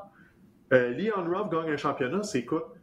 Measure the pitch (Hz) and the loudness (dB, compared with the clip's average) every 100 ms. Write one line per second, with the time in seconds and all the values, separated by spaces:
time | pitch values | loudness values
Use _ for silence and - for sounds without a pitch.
0 | - - - - - - - 131 123 123 | -12 -20 -20 -20 -20 -20 4 4 4 0
1 | 208 202 170 180 196 165 160 143 147 139 | -2 -2 -2 -2 -2 -2 -2 -2 -2 0
2 | 127 180 208 131 - 156 - - | 0 -2 -2 -2 0 -2 -4 -12